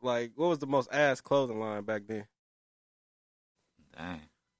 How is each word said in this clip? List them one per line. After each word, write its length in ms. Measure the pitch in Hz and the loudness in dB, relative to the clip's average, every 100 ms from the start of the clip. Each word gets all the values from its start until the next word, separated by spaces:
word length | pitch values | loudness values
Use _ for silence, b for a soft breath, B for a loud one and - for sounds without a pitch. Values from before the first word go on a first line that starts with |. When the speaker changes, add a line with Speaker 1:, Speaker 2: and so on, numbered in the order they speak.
Speaker 1:
like, 300 | 123 120 120 113 | -2 0 -2 0
what 120 | 170 | 0
was 100 | 160 | 0
the 80 | 139 | 2
most 240 | 139 123 | 0 2
ass 280 | 139 147 127 | 2 4 2
clothing 360 | - 139 131 110 | 2 2 2 -2
line 240 | 110 104 | -4 -4
back 180 | 104 107 101 | -4 -4 -4
then? 200 | 110 101 _ _ _ _ _ _ _ _ _ _ _ _ _ _ _ 73 - | -8 -8 _ _ _ _ _ _ _ _ _ _ _ _ _ _ _ _ -14
Speaker 2:
Dang. 240 | 85 82 76 _ _ | -10 -10 -14 _ _